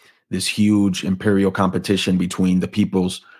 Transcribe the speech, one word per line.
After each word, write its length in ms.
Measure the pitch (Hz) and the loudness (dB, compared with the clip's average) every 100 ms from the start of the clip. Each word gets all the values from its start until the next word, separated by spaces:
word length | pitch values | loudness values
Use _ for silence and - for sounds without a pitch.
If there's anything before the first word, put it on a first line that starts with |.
| _ _ - | _ _ -8
this 160 | 98 - | -6 -4
huge 580 | - 104 104 101 92 | 0 2 4 2 0
imperial 460 | 95 92 107 98 98 | -4 -2 0 2 2
competition 680 | 95 95 92 - 95 - 92 | 0 -2 -2 -2 -2 0 0
between 420 | 90 - 92 90 | -2 0 0 2
the 80 | 90 | 0
People's 520 | - 98 95 92 - - | -2 0 0 -2 -4 -14